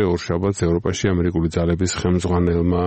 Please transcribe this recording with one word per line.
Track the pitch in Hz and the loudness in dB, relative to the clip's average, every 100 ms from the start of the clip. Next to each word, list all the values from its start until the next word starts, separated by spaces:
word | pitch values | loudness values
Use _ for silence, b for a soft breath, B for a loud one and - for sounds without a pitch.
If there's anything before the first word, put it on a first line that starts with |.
| 95 | 2
ორშაბათს | 87 - 87 98 101 | 0 -2 -2 -2 0
ევროპაში | 85 85 98 92 104 | 0 0 -2 -2 0
ამერიკული | 87 85 82 82 | 0 0 0 0
ძალების | 87 85 85 90 - | 0 0 0 -2 -2
ხელმძღვანელმა | 90 90 87 90 87 85 87 87 | 0 0 0 0 2 2 2 0